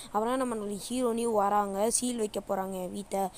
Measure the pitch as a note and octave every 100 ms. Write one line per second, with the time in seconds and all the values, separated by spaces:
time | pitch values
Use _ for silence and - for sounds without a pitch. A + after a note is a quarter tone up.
0 | - G#3 A3+ C4 B3+ A3 G#3 G3+ - B3
1 | B3 A3+ A#3 G#3+ G3+ G#3 G3+ G3 A3 A#3
2 | B3 A#3+ G#3+ G3+ - G3 F#3+ F#3+ F3+ G3+
3 | G3 G3 F#3+